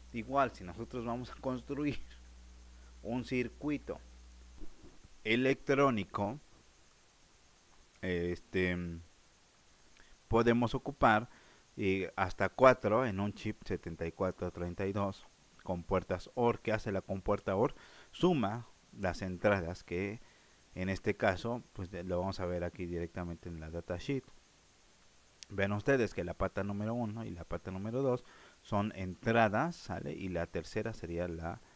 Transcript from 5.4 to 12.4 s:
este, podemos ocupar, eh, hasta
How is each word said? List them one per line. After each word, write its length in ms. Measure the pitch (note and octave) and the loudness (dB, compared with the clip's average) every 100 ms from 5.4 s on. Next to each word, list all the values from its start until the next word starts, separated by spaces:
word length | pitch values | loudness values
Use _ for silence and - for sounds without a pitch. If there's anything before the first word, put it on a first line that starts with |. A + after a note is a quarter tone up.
| C3 C#3 - C#3 C#3+ A2+ F#2 - G2+ C#3+ - - - - - - - - - - - - - - - - | 4 2 2 4 6 4 0 -2 -2 -4 -12 -20 -20 -20 -20 -20 -20 -20 -20 -20 -20 -20 -20 -20 -20 -8
este, 760 | F#2 F2 F2 F2 - F#2+ F#2 F2+ F2 E2+ E2+ - - - - - - - - - - - - | -2 0 0 -2 -2 2 2 2 -4 -8 -12 -20 -20 -20 -20 -20 -20 -20 -20 -20 -20 -20 2
podemos 480 | A2+ A#2 A#2 A#2+ C3+ | 6 8 6 4 0
ocupar, 540 | - C#3+ B2+ G#2+ A#2 - - - - - | -4 4 6 6 2 -10 -20 -20 -16 0
eh, 300 | G2+ F#2+ F2+ - | 2 2 0 0
hasta 320 | F#2 - | -2 2